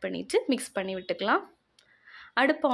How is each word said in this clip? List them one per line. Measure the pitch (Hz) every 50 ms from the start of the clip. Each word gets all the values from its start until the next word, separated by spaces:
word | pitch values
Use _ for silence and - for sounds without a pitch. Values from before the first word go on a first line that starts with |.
| -
பண்ணிட்டு | 190 185 170 185 - - 453 480 -
மிக்ஸ் | 254 - - - - 202
பண்ணி | 190 190 190 185
விட்டுக்கலாம். | 185 - 175 180 196 214 262 392 403 - _ _ _ _ _ _ _ _ _ _ _ - - - - - - 240
அடுப்பு | 262 277 302 302 - 277